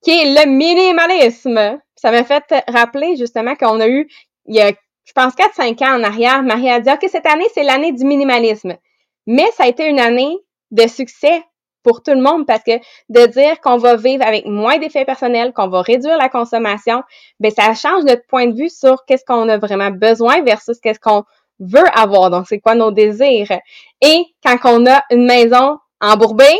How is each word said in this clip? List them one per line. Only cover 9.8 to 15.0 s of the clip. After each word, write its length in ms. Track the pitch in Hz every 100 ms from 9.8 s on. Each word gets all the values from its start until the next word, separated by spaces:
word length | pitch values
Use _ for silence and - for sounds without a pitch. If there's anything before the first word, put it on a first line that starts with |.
| 311
une 120 | 285
année 380 | 233 240 277 359 _ _ _
de 160 | 220 233
succès 560 | 233 254 _ 285 339 330 _ _ _
pour 200 | 247 233
tout 100 | -
le 80 | 269
monde 260 | 262 330 285
parce 160 | 226
que 140 | - 233 - _ _
de 180 | 233 240
dire 340 | 233 285 320
qu'on 180 | 277 247
va 180 | 240 240
vivre 280 | 233 262
avec 220 | 226 214 -
moins 320 | 208 220 302
d'effets 260 | 311 302